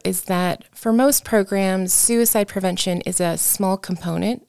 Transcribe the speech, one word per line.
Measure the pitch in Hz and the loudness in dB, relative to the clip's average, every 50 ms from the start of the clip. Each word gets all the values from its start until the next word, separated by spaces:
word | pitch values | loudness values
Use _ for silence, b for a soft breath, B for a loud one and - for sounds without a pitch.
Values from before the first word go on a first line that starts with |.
| - | -4
is | 185 190 185 - | -4 -4 -4 -4
that | - 185 180 180 180 - - - _ _ | -2 -2 0 0 -2 -2 -4 -10 _ _
for | - - 233 220 | -8 -2 0 2
most | 233 262 285 277 - - | 4 4 4 4 2 -2
programs, | - 233 214 196 - 202 196 196 190 190 190 185 185 | 2 2 2 2 2 0 0 0 2 0 0 0 0
suicide | - - - - 233 233 233 226 - 214 202 - | 0 0 2 2 2 2 2 4 2 2 0 0
prevention | - 202 190 185 180 185 - 190 180 175 | -2 -2 -2 -2 -2 0 -2 -2 -2 -2
is | - - 180 - | -2 -4 -2 0
a | 180 170 170 170 | 0 0 0 -2
small | - - - - 196 185 190 190 - - | -2 -2 -2 0 0 0 0 -2 -2 -6
component | 190 165 - 175 165 170 180 208 247 - - | -6 -6 -4 -4 -4 -2 -2 -2 -2 -4 -8